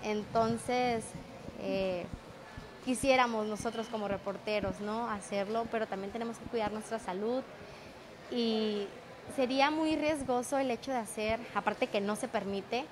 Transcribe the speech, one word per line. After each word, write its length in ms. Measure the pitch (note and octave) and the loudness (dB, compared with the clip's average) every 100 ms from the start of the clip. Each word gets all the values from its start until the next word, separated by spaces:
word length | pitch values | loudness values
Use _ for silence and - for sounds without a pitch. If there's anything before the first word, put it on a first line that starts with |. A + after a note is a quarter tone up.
Entonces, 1000 | A3 G#3+ G3+ A3+ A3+ A#3 - B3 B3 A#3 A3 - - - - - | 0 -2 2 4 4 2 0 2 4 2 -2 -10 -12 -12 -12 -8
eh, 460 | G3 F#3+ F#3+ F3+ E3+ - - - - - - - - | -2 0 0 0 -4 -10 -12 -16 -14 -14 -14 -10 -2
quisiéramos 600 | B3 C4+ B3+ B3 A3+ G#3+ | 2 6 6 6 4 0
nosotros 420 | G#3+ A#3 A3+ A3+ | 0 -2 -2 -4
como 200 | A#3 G3+ | -2 0
reporteros, 720 | G3 G3+ G3 - G#3+ G3 F#3+ | -2 -2 -4 0 0 0 -2
¿no?, 300 | G#3 A3 A#3 | -4 -2 -2
hacerlo, 560 | G#3 - G3+ G3 A3+ A#3 | -4 -2 -2 0 0 0
pero 160 | A3+ A3 | 0 0
también 240 | G3 G3 | -2 -4
tenemos 260 | A3+ A3+ A3+ | -2 -4 -4
que 80 | - | -4
cuidar 260 | A#3 G#3 | 0 0
nuestra 260 | G#3+ G#3+ A3 | -2 -4 -4
salud 460 | A3 F#3 G#3+ B3+ B3+ - - - - - - - - | -2 -2 0 0 -2 -12 -14 -14 -16 -16 -16 -16 -4
y 560 | B3 A#3 A3 A3 G#3 G3 - - - - - | 2 4 4 2 2 -2 -6 -14 -14 -8 0
sería 340 | B3+ C4 C4+ | 2 6 6
muy 260 | D#4 D#4+ D#4 | 6 4 4
riesgoso 640 | D4+ D#4 C4 B3 A#3+ C#4 | 2 0 2 0 2 2
el 140 | C4 | 2
hecho 180 | A#3 - | 0 0
de 80 | C4 | -2
hacer, 420 | G#3 - G#3+ A3+ A#3+ | -2 -2 0 0 0
aparte 320 | G#3 G3+ G#3+ B3+ | 2 2 2 2
que 160 | G#3+ | 2
no 140 | G3+ G#3 | 2 0
se 120 | B3 | 0
permite 580 | A3 G3 G3 G3 A#3+ D#4 | 0 0 -2 0 -2 -2